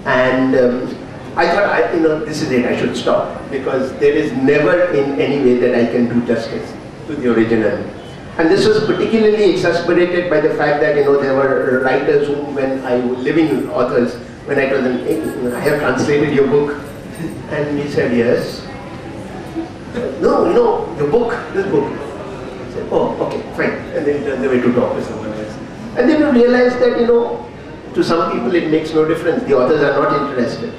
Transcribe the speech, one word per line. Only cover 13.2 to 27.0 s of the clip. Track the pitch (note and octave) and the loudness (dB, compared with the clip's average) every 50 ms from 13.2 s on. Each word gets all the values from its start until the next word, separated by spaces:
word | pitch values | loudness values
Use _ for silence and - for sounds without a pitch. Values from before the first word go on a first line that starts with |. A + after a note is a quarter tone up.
| B2+ C#3+ D#3 E3 D#3+ D3 | -2 0 2 2 2 2
with | C3+ B2 - - | 0 -2 -4 -4
authors, | - B2+ B2 B2 - B2+ A#2+ A#2 - - - - - - - | -2 -2 -2 0 2 0 0 0 -2 -8 -12 -14 -16 -16 -8
when | D3 C#3 C#3 | -4 -2 0
I | C3+ C3 | 0 0
told | C3+ B2 B2 | 0 0 0
them, | B2+ B2 - | 0 -2 -2
"Hey, | - - - - - B2 - A#2+ B2 B2 A#2+ | -2 -2 -4 -2 -2 -6 -6 -4 -4 -4 -4
I | - | -2
have | - - - - | -2 0 0 0
translated | B2+ B2+ B2+ B2+ - D3+ C#3+ D3 D3+ C#3+ C#3 | 0 -2 0 0 0 0 2 2 2 2 2
your | C#3 C#3 B2+ | 2 2 4
book." | C#3+ C#3+ D3 D3 - - - - - - - - - - E3 D#3+ - - - - | 4 2 2 0 -4 -8 -10 -12 -14 -14 -14 -14 -10 -8 -8 -8 -8 -10 -10 -8
And | D#3 D3 D3 D3 D3 C#3+ | -6 -4 -4 -4 -4 -4
he | C#3+ C#3+ | -4 -2
said, | - D#3+ C#3+ B2+ A#2+ | -2 0 0 2 2
"Yes." | A#2+ A2+ A#2 C#3+ - - - - - - - - - - - - - - - - - - - - - - - - E4 E4 - - - - - - A#3+ A#3+ G#3 - - | 2 4 4 2 2 0 -4 -8 -10 -12 -12 -14 -14 -14 -14 -14 -14 -14 -12 -12 -12 -12 -12 -12 -12 -12 -10 -8 -8 -8 -10 -12 -14 -14 -10 -8 -6 -6 -6 -4 0
"No, | B3+ - - - - - | 2 2 4 4 2 4
you | - | 4
know, | A#3 A#3+ G#3+ - - - - - - | 4 4 4 2 0 -2 -6 -4 -2
your | D3 C#3+ | -2 2
book, | - A#3+ A#3+ - - - - - - | 2 2 2 2 -2 -6 -8 -4 -2
this | F#3+ F#3+ - | -2 -2 2
book." | D#3+ C#3+ B2+ - | 2 0 0 0
I | - - - - - - - - - - - - - - - - - | -4 -8 -10 -10 -10 -12 -12 -12 -12 -12 -12 -12 -12 -12 -12 -10 -8
said, | - - - | -8 -6 -2
"Oh, | - - - - - - - | 0 0 0 0 -2 -4 -4
okay, | - - - - - - | -4 -4 -6 -8 -8 -6
fine." | - - B2 - - - - - | -2 -2 -2 -2 -4 -8 -6 -6
And | - D3+ | -2 0
then | C#3+ C#3+ C#3+ | 0 0 0
he | - C#3+ | -2 -4
turned | C3 A#2+ B2+ | -4 -2 0
away | C3 B2+ B2 | 0 2 2
to | - B2 A#2+ | 2 2 2
talk | B2 A2 G#2 - | 2 0 0 -2
to | - - | -4 -6
someone | - G#2+ G#2+ G#2+ G#2+ | -6 -8 -8 -8 -8
else. | G#2+ G#2+ G#2+ - - - - - - - - - - | -8 -8 -8 -10 -10 -12 -14 -14 -14 -14 -14 -10 -2
And | - B3 B3 | 2 4 4
then | D#4 D4+ | 4 4
you | D4 D4 | 4 4
realize | C4 A#3+ A#3 B3 B3 B3 B3 B3 B3 - | 6 6 6 6 6 6 4 4 4 4
that, | B3+ A#3+ A#3 | 2 2 4
you | A#3 | 2